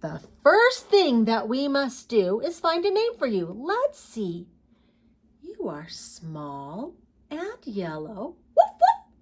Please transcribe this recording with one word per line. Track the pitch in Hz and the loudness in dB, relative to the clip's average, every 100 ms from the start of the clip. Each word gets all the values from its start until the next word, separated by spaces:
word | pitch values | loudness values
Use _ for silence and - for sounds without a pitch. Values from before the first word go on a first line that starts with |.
The | 160 156 - - | -10 -10 -14 2
first | 277 370 480 523 - | 4 6 6 4 2
thing | 403 339 240 220 | 4 6 4 2
that | 226 220 | 0 0
we | 254 285 | -2 0
must | 277 277 - - | 0 -2 -6 0
do | 226 180 208 | 2 2 0
is | 277 339 | -4 -4
find | 339 330 370 | -2 0 0
a | |
name | 403 466 480 | 0 0 -2
for | 269 | -2
you. | 202 170 196 | -2 -4 -8
Let's | 285 427 571 587 | -4 0 -2 -4
see. | - 226 196 170 175 _ _ _ _ _ _ _ _ _ | -12 -6 -6 -6 -12 _ _ _ _ _ _ _ _ _
You | 311 427 285 | -20 -8 -8
are | 147 165 | -8 -12
small | - - - 165 156 147 139 139 170 294 - _ _ _ | -14 -14 -14 -12 -12 -12 -12 -12 -10 -12 -14 _ _ _
and | 302 381 494 | -10 -10 -10
yellow. | - 202 175 156 156 220 254 - _ - | -10 -6 -6 -6 -10 -10 -12 -12 _ 4
Woof, | 807 | 4
woof. | - 740 906 - _ | 6 2 2 -4 _